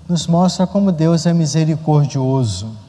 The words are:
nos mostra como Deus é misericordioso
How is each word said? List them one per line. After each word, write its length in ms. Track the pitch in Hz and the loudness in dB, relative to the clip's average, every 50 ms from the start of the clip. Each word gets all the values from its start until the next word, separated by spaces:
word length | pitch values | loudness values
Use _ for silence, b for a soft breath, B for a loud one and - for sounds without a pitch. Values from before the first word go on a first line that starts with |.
| - - | -4 -4
nos 180 | 180 165 - | -4 -4 -2
mostra 400 | - 170 165 185 185 175 - 185 | 0 0 2 2 0 2 0 -4
como 260 | 180 - 202 202 196 | -2 0 0 0 0
Deus 340 | 180 151 156 165 170 165 160 | 0 2 2 2 2 2 2
é 80 | 175 170 | 0 0
misericordioso 1400 | 170 165 147 127 160 160 156 160 147 156 156 151 147 147 131 - 139 131 131 131 135 127 110 95 90 104 110 110 107 - | 2 0 0 0 0 0 0 -2 -2 0 2 2 2 2 2 -2 -2 -2 0 0 0 0 -2 -4 -6 -10 -12 -14 -16 -20